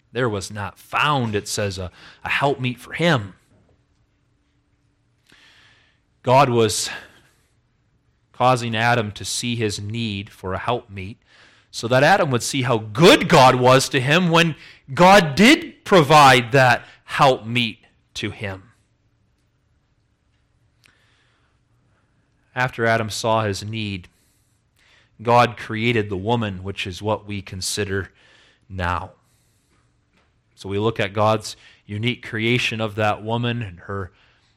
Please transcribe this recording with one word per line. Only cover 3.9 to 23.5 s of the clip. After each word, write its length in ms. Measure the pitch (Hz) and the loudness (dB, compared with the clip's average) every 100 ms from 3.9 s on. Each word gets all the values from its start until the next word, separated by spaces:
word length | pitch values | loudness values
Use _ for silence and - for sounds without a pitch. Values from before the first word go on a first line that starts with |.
| _ _ _ _ _ _ _ _ _ _ _ _ _ _ _ _ _ _ _ _ _ _ _ | _ _ _ _ _ _ _ _ _ _ _ _ _ _ _ _ _ _ _ _ _ _ _
God 280 | 127 131 139 | 2 4 4
was 380 | 120 110 - - - - _ _ _ _ _ _ _ _ _ _ _ _ | 2 0 0 -8 -12 -18 _ _ _ _ _ _ _ _ _ _ _ _
causing 440 | - 127 127 117 110 | -2 0 0 -2 -2
Adam 340 | 120 120 107 | 0 0 -2
to 140 | - | -8
see 320 | - - 123 120 | -10 -8 -6 -4
his 240 | 107 101 | -4 -6
need 500 | 101 117 113 98 98 | -8 -8 -6 -8 -10
for 240 | - 92 | -14 -10
a 40 | 95 | -8
helpmeet 600 | - 123 - 98 95 - _ _ _ _ _ | -4 -6 -8 -16 -16 -18 _ _ _ _ _
so 160 | - 113 | -12 -2
that 160 | 127 | 2
Adam 260 | 147 202 165 | 4 2 2
would 140 | 120 | -2
see 180 | - 139 | -4 -4
how 160 | 123 117 | -2 -2
good 500 | 110 104 175 294 190 | -4 2 6 6 4
God 280 | 160 131 127 | 6 6 6
was 320 | 123 131 - | 4 4 2
to 120 | 143 | -2
him 300 | 127 160 180 | 0 0 2
when 240 | 165 170 143 - - - | 2 2 -2 -16 -20 -8
God 400 | 131 180 202 160 | 4 6 8 6
did 500 | 135 220 320 - - | 4 6 4 2 -16
provide 680 | - 190 135 156 143 127 117 | 2 4 6 8 8 6 4
that 320 | 139 127 120 - - | 4 4 2 -4 -20
helpmeet 720 | - - 143 127 110 120 113 - _ _ _ | -10 2 2 2 -2 -4 -4 -6 _ _ _
to 160 | - 104 | -12 -10
him. 320 | - 101 95 - _ _ _ _ _ _ _ _ _ _ _ _ _ _ _ _ _ _ _ _ _ _ _ _ _ _ _ _ _ _ _ _ _ _ _ _ _ _ | -8 -12 -12 -18 _ _ _ _ _ _ _ _ _ _ _ _ _ _ _ _ _ _ _ _ _ _ _ _ _ _ _ _ _ _ _ _ _ _ _ _ _ _
After 320 | 127 127 - 117 | -6 -4 -2 0
Adam 240 | 113 110 | 0 -2
saw 340 | - 113 110 | -6 -2 0
his 180 | 107 | 0